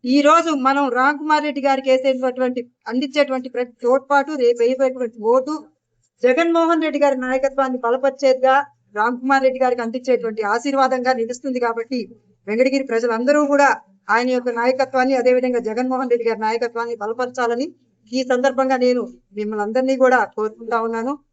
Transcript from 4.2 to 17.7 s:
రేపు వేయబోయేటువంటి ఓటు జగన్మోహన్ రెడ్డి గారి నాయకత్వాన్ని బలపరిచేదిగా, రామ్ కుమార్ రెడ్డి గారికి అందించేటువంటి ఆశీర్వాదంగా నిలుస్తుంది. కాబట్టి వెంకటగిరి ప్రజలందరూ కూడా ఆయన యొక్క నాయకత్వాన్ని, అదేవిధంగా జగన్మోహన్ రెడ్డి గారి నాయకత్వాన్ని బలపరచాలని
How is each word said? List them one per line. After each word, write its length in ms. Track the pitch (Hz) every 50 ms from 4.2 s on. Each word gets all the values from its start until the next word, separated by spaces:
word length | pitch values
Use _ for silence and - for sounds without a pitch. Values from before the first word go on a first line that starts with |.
| 277 285
రేపు 280 | 311 277 247 240 240 240 233
వేయబోయేటువంటి 560 | 240 262 247 269 262 254 262 247 226 226 233 208 226 240
ఓటు 200 | 262 254 277 302 294 - - _ _ _ _ _ _ _ _ _ _ -
జగన్మోహన్ 580 | 247 254 262 339 339 339 330 330 330 339 320
రెడ్డి 180 | 320 311 269 285
గారి 180 | 285 285 277 254 254
నాయకత్వాన్ని 540 | 254 254 262 262 269 269 269 269 262 254 254 254
బలపరిచేదిగా, 680 | 233 233 254 262 277 262 262 285 262 262 254 254 262 262 277 277 277 _ _ _ _ 202
రామ్ 260 | 208 240 240 254 247
కుమార్ 220 | 254 262 277 269 262
రెడ్డి 160 | 262 254 262 262
గారికి 180 | 247 247 247
అందించేటువంటి 600 | 233 226 226 254 247 262 247 233 240 226 220 220 214
ఆశీర్వాదంగా 680 | 202 208 233 233 285 277 269 269 262 254 254 247 254 262
నిలుస్తుంది. 460 | 247 226 226 247 247 - 277 254 247
కాబట్టి 400 | 240 233 226 233 226 233 269 247 214 - - _ _ _ _ _ _ 196
వెంకటగిరి 360 | 214 226 254 269 262 277 269
ప్రజలందరూ 600 | 269 233 226 226 240 226 226 240 262 285 294 294
కూడా 240 | 277 285 277 285 277 226 - _ _ _ _ _ -
ఆయన 200 | 208 226 247 254
యొక్క 200 | 254 247 240 247
నాయకత్వాన్ని, 680 | 233 233 233 247 262 254 269 262 - 262 254 262 269
అదేవిధంగా 440 | 254 240 254 254 254 254 254 247 233
జగన్మోహన్ 500 | - 220 214 233 254 254 254 254 262 247
రెడ్డి 200 | 240 233 226 226
గారి 100 | 220 208
నాయకత్వాన్ని 560 | 220 220 226 233 247 233 233 233 233 233 240
బలపరచాలని 720 | 214 202 214 226 240 254 247 247 - 247 233 233 233 277 339